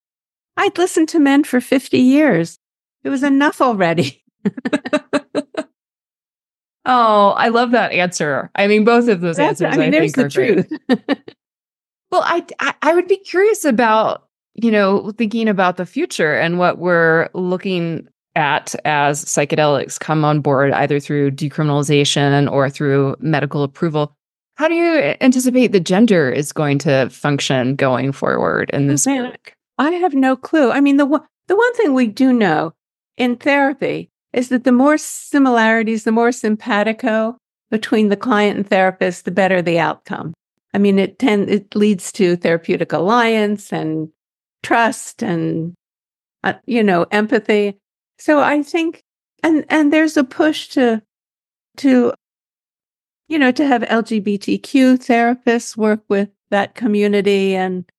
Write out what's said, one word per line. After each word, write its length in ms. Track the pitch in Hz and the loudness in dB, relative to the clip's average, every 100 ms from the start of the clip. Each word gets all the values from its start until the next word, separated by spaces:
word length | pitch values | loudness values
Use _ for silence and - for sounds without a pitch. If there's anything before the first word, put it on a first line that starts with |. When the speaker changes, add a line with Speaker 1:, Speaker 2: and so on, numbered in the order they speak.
| _ _ _ _ _ - | _ _ _ _ _ -2
Speaker 1:
I'd 200 | 392 - | -2 0
listened 320 | 370 349 311 | -2 0 0
to 100 | 330 | 2
men 240 | 277 277 | 4 2
for 180 | 302 247 | 2 -2
fifty 380 | - 262 - 262 | -2 -6 -2 2
years. 600 | 254 285 302 170 165 - _ _ _ _ | 4 4 4 2 -2 -10 _ _ _ _
It 60 | 269 | -6
was 140 | 269 | -4
enough 380 | 285 277 302 - | 0 2 0 0
already. 640 | 269 202 170 165 131 - _ _ | 0 2 0 0 -2 -8 _ _
<laughs> 100 | 202 - - 294 - 294 - 285 - 294 285 - - _ _ _ _ _ _ _ _ _ _ _ - | -8 -6 -6 -6 -2 -6 -4 -6 -4 -8 -8 -10 -12 _ _ _ _ _ _ _ _ _ _ _ 0
Speaker 2:
Oh, 440 | 247 226 208 202 - | 2 4 4 4 2
I 100 | 233 | 0
love 240 | 233 247 | 0 2
that 220 | 240 185 | 0 0
answer. 580 | 175 180 - 151 131 - - | 0 -2 -2 -4 -4 -4 -2
I 120 | 202 | 2
mean, 160 | 214 | 4
both 240 | 214 233 240 | 4 4 2
of 140 | 180 | 0
those 160 | 175 165 | -2 0
Speaker 1:
That's, 240 | - - | -2 0
Speaker 2:
answers, 160 | - - | 0 0
Speaker 1:
I 20 | |
mean, 140 | - | 2
Speaker 2:
I 60 | 311 | 2
Speaker 1:
there's 140 | 311 | 0
Speaker 2:
think, 180 | 269 143 | 0 -2
Speaker 1:
the 80 | - | 0
Speaker 2:
are 140 | 247 196 | 2 0
great. 140 | - 311 - | -2 -8 -4
Speaker 1:
truth. 320 | 247 - - - | -4 -2 -6 -8
<laughs> 60 | - _ _ _ _ _ _ _ | -20 _ _ _ _ _ _ _
Speaker 2:
Well, 100 | 359 - | -2 0
I, 200 | 339 - - | -4 -6 -8
I, 160 | - - | -8 -2
I 100 | 294 | 0
would 140 | 349 359 | 0 0
be 100 | 392 | -4
curious 480 | - 349 415 427 302 | -2 0 2 2 0
about, 600 | 214 226 220 156 - _ _ _ | 2 2 2 0 -4 _ _ _
you 160 | - 226 | -4 0
know, 420 | 214 196 202 202 214 | 2 2 0 -2 -4
thinking 300 | 220 226 220 | -4 -2 -2
about 300 | 196 185 180 | 0 0 -2
the 80 | 175 | -8
future 500 | 269 349 - 156 123 | -6 -6 -2 -2 0
and 240 | 165 175 | -2 0
what 180 | 175 - | -2 0
we're 500 | 180 170 165 165 - | 0 2 2 2 -2
looking 720 | 180 180 180 196 180 170 160 - _ _ 165 | -4 -4 -4 -4 -4 -4 -8 -12 _ _ -2
at 400 | 143 147 - - 151 | 0 -2 -4 -6 -2
as 400 | 147 147 147 - | 0 0 -2 -4
psychedelics 720 | - 147 156 151 139 - - | -4 -2 0 2 0 -4 -10
come 240 | - 156 | -4 0
on 180 | 151 151 | 2 0
board, 320 | 143 135 139 | 0 2 2
either 260 | 92 143 147 | 0 0 -2
through 320 | - 147 143 | -2 -2 -2
decriminalization 1200 | 139 147 - 151 143 143 143 143 151 143 143 143 | -2 -6 -2 -2 0 2 2 2 2 2 2 2
or 180 | 139 139 | 0 -2
through 460 | - 143 139 135 - | -2 0 0 0 -2
medical 440 | 156 151 143 151 | -2 -2 -2 -4
approval. 520 | 139 - 170 151 147 _ _ _ _ - | -4 -4 -4 -2 -4 _ _ _ _ -4
How 100 | 311 | -2
do 80 | 339 | 0
you 400 | 339 311 - - | 0 0 -2 0
anticipate 500 | 262 262 254 247 226 | 0 2 0 2 2
the 80 | 190 | 0
gender 500 | 160 185 233 180 131 | 0 2 4 4 2
is 220 | 117 147 | -2 -4
going 260 | - 147 143 | -4 -2 0
to 300 | 156 135 117 | 0 0 0
function 640 | - 147 143 - 131 123 139 | -4 -4 -2 -2 -2 -2 0
going 360 | 139 127 135 | 0 0 -2
forward 580 | 135 - - 85 104 - | -4 -2 0 0 -2 -2
in 140 | - 139 | -2 0
Speaker 1:
Oh, 60 | |
Speaker 2:
this 160 | 143 262 | 0 -2
Speaker 1:
man, 160 | 269 | -4
Speaker 2:
work? 320 | 247 - - _ _ - | -6 -12 -20 _ _ -4
Speaker 1:
I 100 | 294 | -2
have 200 | 349 359 | 0 -2
no 220 | 269 262 262 | 0 0 -2
clue. 340 | - 320 247 | -2 0 2
I 120 | 277 | 2
mean, 160 | 285 277 | 2 2
the 100 | 277 | 2
one, 160 | 302 - _ - | -2 -4 _ -2
the 80 | 403 | 0
one 180 | 480 | 2
thing 220 | 480 359 254 | 0 0 2
we 100 | 233 | 0
do 260 | 202 262 | 2 2
know 420 | 247 190 151 160 - _ _ _ - | 2 2 0 -2 -8 _ _ _ -4
in 200 | 247 240 | -4 -2
therapy 720 | 294 277 277 - 147 151 175 _ _ | 0 2 0 -2 -6 -6 -10 _ _
is 160 | 254 247 | -6 -2
that 160 | 247 254 | -2 2
the 60 | |
more 280 | 247 285 302 | 4 4 2
similarities, 1040 | - - - 285 269 233 220 226 220 220 | -4 -14 -4 0 2 2 2 2 -2 -2
the 80 | 233 | 0
more 200 | 226 233 | 2 0
simpatico 1080 | 240 214 214 254 208 214 220 254 220 220 247 _ _ _ | 0 -4 -4 -2 -2 -2 -2 -2 -2 -2 -8 _ _ _
between 380 | 220 - 220 208 | -6 -2 0 2
the 80 | 202 | 0
client 400 | 240 208 208 180 | 0 2 2 -2
and 120 | 202 | 0
therapist, 560 | 190 190 185 185 175 - | 2 2 0 -4 -4 -4
the 60 | |
better 320 | 180 185 185 | -2 0 0
the 160 | 170 170 | 0 0
outcome. 520 | 156 - - 190 156 - _ _ _ 202 | -2 -4 -10 -10 -10 -14 _ _ _ 0
I 40 | |
mean, 180 | 202 196 | 2 2
it 220 | 190 - | 0 -2
tend-, 320 | 262 208 - | 0 0 0
it 240 | 202 - 208 | -2 -2 0
leads 360 | 208 185 - | 0 0 -6
to 220 | - 175 175 | -2 0 0
therapeutic 560 | 170 165 - 180 165 | 0 -2 -2 -4 -2
alliance 800 | 151 180 240 226 220 208 202 - | -2 0 2 2 0 -2 -4 -6
and 380 | 160 156 156 156 _ _ _ _ _ | -6 -6 -6 -8 _ _ _ _ _
trust 580 | - 233 226 - - - | -2 0 0 -4 -14 -10
and, 540 | 202 170 160 165 165 175 _ _ _ _ _ _ | -6 -4 -4 -6 -8 -14 _ _ _ _ _ _
uh, 100 | 190 - - | -6 -6 -4
you 160 | 240 | 0
know, 240 | 202 175 175 | 2 2 0
empathy. 640 | 208 214 226 220 208 202 196 _ _ _ _ | -2 0 -2 0 0 -2 -6 _ _ _ _
So 220 | - 294 | 0 2
I 240 | 262 294 | 2 0
think, 400 | 285 339 330 - _ _ _ _ | -2 -4 -4 -8 _ _ _ _
and, 220 | 330 302 - | 0 0 0
and 240 | 311 294 | 0 2
there's 240 | 311 320 302 | 2 2 0
a 60 | |
push 460 | 254 - 311 302 - | -2 0 0 0 -4
to, 340 | 285 240 220 - _ _ _ _ _ _ - | 0 0 0 -6 _ _ _ _ _ _ -2
to, 360 | 277 254 240 - _ _ _ _ _ _ _ _ _ _ - | 2 4 2 -4 _ _ _ _ _ _ _ _ _ _ -6
you 100 | 311 | 0
know, 140 | 254 | 2
to 160 | 254 285 | 2 2
have 160 | 240 - | 0 0
L 140 | 233 | -2
G 180 | 226 220 | -2 -4
B 200 | 202 202 | -2 -4
T 180 | - 196 | -4 -4
Q 400 | - 269 262 254 | 0 2 4 4
therapists 800 | - 233 233 247 240 233 - 220 | 2 2 2 0 0 -2 -4 -2
work 260 | 214 214 - | -2 -2 -2
with 200 | 202 202 _ _ | -2 -2 _ _
that 240 | 196 - | -4 -4
community 840 | - 226 208 208 202 196 196 190 190 | -4 -2 0 0 0 0 0 0 -2
and 300 | 185 185 175 | -4 -6 -10